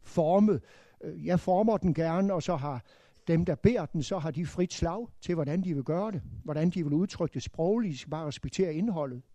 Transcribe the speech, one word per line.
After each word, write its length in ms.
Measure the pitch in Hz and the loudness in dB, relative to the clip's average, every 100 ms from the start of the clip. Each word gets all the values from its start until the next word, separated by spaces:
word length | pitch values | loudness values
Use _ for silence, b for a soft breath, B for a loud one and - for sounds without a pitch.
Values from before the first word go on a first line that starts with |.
formet. 600 | - - 156 190 214 156 b b b b | -2 0 4 6 6 4 b b b b
Øh, 260 | - 160 151 | -14 -8 0
jeg 140 | 180 | 0
former 360 | - 185 220 208 | 4 4 4 4
den 180 | 175 | 2
gerne, 400 | 147 165 170 196 | 2 0 2 0
og 80 | 185 | 0
så 140 | - 170 | 0 -2
har 280 | 143 127 b b b b - | -2 -6 b b b b 0
dem, 180 | 165 | 2
der 100 | - | 2
beder 320 | 143 196 240 156 | 4 4 2 -2
den, 160 | 165 | -4
så 160 | 139 190 | -4 -4
har 120 | 156 | -4
de 160 | 135 165 | -4 -4
frit 260 | - 175 | -2 -2
slag 360 | - 170 185 233 - | 0 -4 -4 -8 -12
til, 140 | - | -4
hvordan 300 | 170 143 170 | -2 0 -2
de 100 | 185 | -2
vil 100 | 147 | -2
gøre 280 | 127 165 214 | 0 -2 -2
det. 100 | 185 - - | -6 -8 -12
Hvordan 260 | - 147 170 | -6 0 0
de 140 | 180 | 2
vil 80 | 147 | 0
udtrykke 420 | 143 196 - 165 | 2 0 -2 -4
det 80 | - | -4
sprogligt. 500 | - - 165 220 214 | -8 -2 0 2 0
De 60 | 131 | -4
skal 120 | - | -6
bare 160 | 156 156 | -6 -6
respektere 480 | 131 139 - 185 | -6 -8 -2 0
indholdet. 480 | 156 220 175 139 123 - | 0 -2 -2 -4 -6 -12